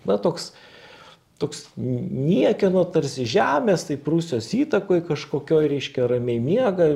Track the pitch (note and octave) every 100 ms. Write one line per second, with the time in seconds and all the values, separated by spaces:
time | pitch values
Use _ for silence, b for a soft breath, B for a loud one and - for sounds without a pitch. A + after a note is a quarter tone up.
0 | - G#3 F3+ - - - B B B B
1 | B B _ - D3 - - - B2 B2
2 | B2 C3+ C#3+ A3 D4 G3+ F#3+ F#3 F3+ D#3+
3 | C#3 C3 A#2 F3+ - C#4+ A#3 E3+ - C#3
4 | D3 E3 E3 A#2 - A#3+ D4 G3+ F#3+ F3
5 | E3+ C#3+ - C3+ - D#3 D3+ C#3 - -
6 | B2 B2 B2 A#2 B2+ A3 B3 F3+ D#3+